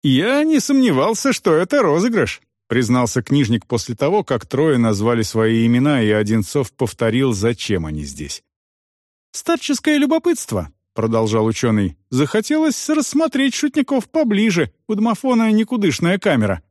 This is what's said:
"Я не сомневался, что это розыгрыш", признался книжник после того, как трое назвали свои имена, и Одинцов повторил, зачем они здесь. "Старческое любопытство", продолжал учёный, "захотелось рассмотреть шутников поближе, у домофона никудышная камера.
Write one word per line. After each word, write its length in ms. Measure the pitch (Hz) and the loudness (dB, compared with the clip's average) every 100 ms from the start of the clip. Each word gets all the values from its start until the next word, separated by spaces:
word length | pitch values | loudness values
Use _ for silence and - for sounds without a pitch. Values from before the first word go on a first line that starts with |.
"Я 400 | 143 131 202 277 | 2 2 2 0
не 160 | 311 302 | 2 0
сомневался, 720 | - 269 254 131 180 220 277 | 2 2 4 2 0 0 -2
что 180 | - 196 | 0 2
это 260 | 160 180 285 | 2 2 2
розыгрыш", 600 | 190 156 233 220 110 - _ _ _ | 2 2 0 0 -2 -6 _ _ _
признался 560 | 120 113 123 120 127 | -2 2 2 0 -2
книжник 420 | - 143 113 113 | 0 0 2 -2
после 300 | - 120 - | -2 -6 -4
того, 280 | 117 143 202 | -2 0 0
как 220 | - 123 | 0 -4
трое 320 | - 131 156 127 | -2 0 2 2
назвали 460 | 117 101 113 117 | 2 0 0 0
свои 420 | 107 113 110 113 | -2 0 2 2
имена, 380 | 117 120 143 139 | 2 2 2 2
и 80 | 107 | 2
Одинцов 600 | 107 104 110 101 147 135 | 2 2 0 0 -4 -4
повторил, 600 | - 123 - 113 120 135 | -4 -6 -2 0 2 0
зачем 540 | 101 113 117 - 95 80 | 0 -2 -2 -2 -2 -2
они 160 | 76 | -8
здесь. 400 | 71 69 73 - _ _ _ _ _ _ _ _ _ | -10 -12 -12 -14 _ _ _ _ _ _ _ _ _
"Старческое 680 | - - 339 - 269 311 294 | -8 -4 -4 -2 -4 0 0
любопытство", 760 | 277 320 349 311 - 98 76 _ _ | 2 0 0 -2 -4 -6 -6 _ _
продолжал 540 | - 113 113 110 110 110 | -4 0 0 0 0 0
учёный, 500 | 107 120 107 95 - _ | 0 0 0 -2 -6 _
"захотелось 760 | 127 147 214 - 311 311 - - | -2 0 -2 0 0 0 -2 -2
рассмотреть 680 | 302 262 277 330 254 269 | -2 0 -2 0 0 -2
шутников 520 | - 294 302 254 269 - | -2 -2 -2 -2 -2 -2
поближе, 600 | 320 262 202 220 175 131 _ - | -2 0 2 0 0 -2 _ -6
у 60 | |
домофона 580 | 208 226 214 262 240 220 | -2 -2 -2 0 2 2
никудышная 680 | 214 220 240 196 127 170 190 | 2 0 0 0 0 -2 0
камера. 420 | 208 139 107 90 _ | 0 0 0 -2 _